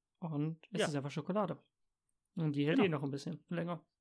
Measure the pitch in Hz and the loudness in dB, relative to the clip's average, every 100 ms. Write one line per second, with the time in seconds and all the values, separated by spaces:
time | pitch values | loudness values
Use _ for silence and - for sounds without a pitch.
0 | _ - 165 147 156 160 - 202 170 147 | _ -10 -4 -2 -2 -4 -6 0 0 0
1 | 139 156 - 196 190 139 _ _ _ _ | -2 -4 -2 0 0 -4 _ _ _ _
2 | _ _ _ - 156 143 143 269 190 147 | _ _ _ -2 0 2 4 4 4 2
3 | 139 139 - 156 - 170 170 165 _ _ | -2 -4 -6 -8 -6 -4 -4 -6 _ _